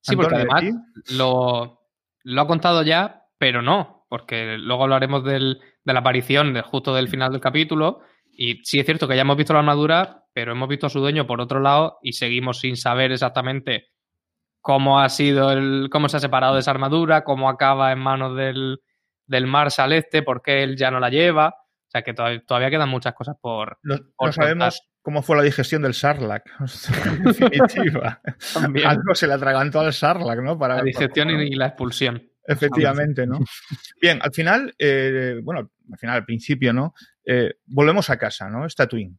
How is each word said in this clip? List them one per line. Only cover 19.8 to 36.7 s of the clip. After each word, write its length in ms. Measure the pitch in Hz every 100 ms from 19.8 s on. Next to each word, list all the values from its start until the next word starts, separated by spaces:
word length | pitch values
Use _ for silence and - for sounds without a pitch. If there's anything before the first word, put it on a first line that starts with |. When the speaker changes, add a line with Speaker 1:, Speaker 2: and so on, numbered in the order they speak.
| 135
Speaker 1:
este, 320 | 160 156 156
por 180 | 143 123
qué 220 | - 139
él 120 | 135 135
ya 140 | 131
no 80 | 127
la 120 | 123
lleva. 400 | 135 175 156 156
O 400 | - _ _ _
sea, 120 | 120
que 100 | 120
todav-, 320 | 120 117 117
todavía 260 | _ 123 131
quedan 180 | 156 143
muchas 260 | 127 123
cosas 220 | - 135 147
por, 380 | 123 113 107 -
Speaker 2:
No, 140 | 143 139 - -
Speaker 1:
por 120 | 131
Speaker 2:
no 40 |
sabemos 480 | 151 151 165 123 -
Speaker 1:
contar. 100 | _ _
Speaker 2:
cómo 200 | - 147
fue 140 | - 151
la 60 |
digestión 400 | 143 139 127 156
del 120 | 139
Sarlacc, 560 | 120 143 147 113 104 - -
<laughs> 480 | 135 - - - -
en 160 | -
definitiva. 1000 | 247 - 247 - 254 196 185 151 120 - - -
Speaker 1:
<laughs> 140 | -
También. 360 | 160 139 139 151
Speaker 2:
Algo 260 | 151 190
se 140 | 175 156
le 60 |
atragantó 440 | 139 135 135 143 151
al 140 | 156
Sarlacc, 480 | 147 151 175 127 117
¿no? 180 | 127 165
Para, 200 | 127 127
Speaker 1:
La 40 |
digestión 460 | 131 127 139 151 156
Speaker 2:
para 160 | 156
Speaker 1:
y, 80 | 147
y 20 |
la 120 | 135 131
expulsión. 640 | 131 123 - 131 120 _ _ -
Speaker 2:
Efectivamente, 800 | 143 143 143 147 139 151 135 123
¿no? 120 | 131
Speaker 1:
<laughs> 600 | 135 - - 143 - _
Speaker 2:
Bien, 160 | 170 151
al 120 | 143
final, 420 | 139 165 220 269 -
eh, 640 | 147 135 135 131 127 117
bueno, 280 | 113 165 110 _ _
al 60 | 113
final, 180 | 117 120
al 80 |
principio, 480 | 107 117 - 139 123